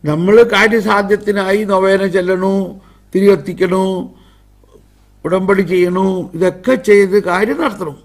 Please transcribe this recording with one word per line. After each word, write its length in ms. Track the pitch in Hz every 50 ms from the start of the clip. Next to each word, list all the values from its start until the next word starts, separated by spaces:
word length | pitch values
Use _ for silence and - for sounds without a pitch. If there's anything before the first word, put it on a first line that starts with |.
| -
നമ്മൾ 320 | 147 151 156 175 190 208 226 233 233 214
കാര്യസാധ്യത്തിനായി 1080 | 196 208 220 214 226 196 208 214 202 202 196 208 202 202 208 202 202 190 190 196 208 214 196
നൊവേന 340 | 202 185 190 190 190 190 196 196 165
ചെല്ലണു, 400 | 196 180 180 190 185 185 196 196 196 190 175 - - _ _ _ _ _ _ -
തിരി 140 | 185 196 202
കത്തിക്കണു, 560 | 202 165 143 - 175 - 180 175 180 190 190 190 190 180 190 - - _ _ _ _ _ _ _ _ _ _ _ _ - _ _ _ _ _ _ _ _ _
ഉടമ്പടി 380 | 165 170 190 185 190 202 190 196 156
ചെയ്യണു, 360 | 180 180 175 175 180 185 190 190 185 185 170 - - 165
ഇതൊക്കെ 360 | 180 185 180 180 - 247 262 - - -
ചെയ്ത് 280 | 208 202 202 190 185 208 190 180
കാര്യം 300 | 175 185 202 220 277 302 330
നടത്തണം. 340 | 277 202 196 185 156 139 - _